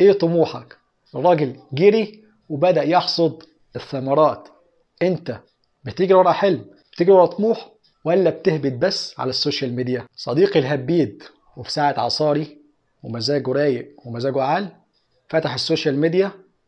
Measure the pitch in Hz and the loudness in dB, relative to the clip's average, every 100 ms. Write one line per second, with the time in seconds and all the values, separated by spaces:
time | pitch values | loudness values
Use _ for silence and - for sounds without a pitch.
0 | 196 196 165 170 156 123 - - _ _ | 4 6 2 2 0 -2 -16 -20 _ _
1 | _ 135 165 165 139 - - 135 202 220 | _ -2 2 2 0 -6 -8 2 4 4
2 | 208 - _ _ - 143 175 156 143 175 | -2 -10 _ _ -10 -2 2 2 2 0
3 | - - 165 - - _ _ 123 - 139 | 0 0 -2 -2 -20 _ _ -16 -10 -8
4 | 131 143 151 - - _ _ _ _ - | -2 2 2 0 -12 _ _ _ _ -4
5 | 175 175 - 107 _ _ _ _ 127 - | -2 -2 -8 -14 _ _ _ _ -10 -2
6 | 185 185 180 156 202 143 107 _ _ - | 4 4 4 2 0 -2 -6 _ _ -2
7 | 170 190 165 - 220 214 - _ _ _ | 6 6 6 2 -2 -2 -8 _ _ _
8 | 214 196 170 151 190 156 139 123 180 - | -2 0 0 0 -2 0 -4 -2 -4 -4
9 | - - 131 123 147 139 127 120 123 123 | -10 -8 -6 -4 -4 -4 -6 -6 -4 -6
10 | - - - 131 196 165 131 143 127 170 | -8 -14 -4 0 2 2 0 -4 -2 0
11 | 135 - - _ _ - 117 151 143 131 | 0 -4 -20 _ _ -18 -10 -2 -2 -2
12 | 117 - 151 147 156 - _ _ _ _ | -4 -2 0 0 -4 -12 _ _ _ _
13 | 127 113 113 143 127 135 147 120 - - | -12 -8 -4 -2 -2 -2 0 -2 -8 -18
14 | 127 117 135 135 135 175 196 - _ _ | -14 -6 -4 -2 -2 -2 -4 -14 _ _
15 | _ _ - 160 151 123 - 160 156 135 | _ _ -4 -4 -2 -6 -4 -2 -2 0
16 | 165 180 196 196 _ _ | 0 0 -2 -6 _ _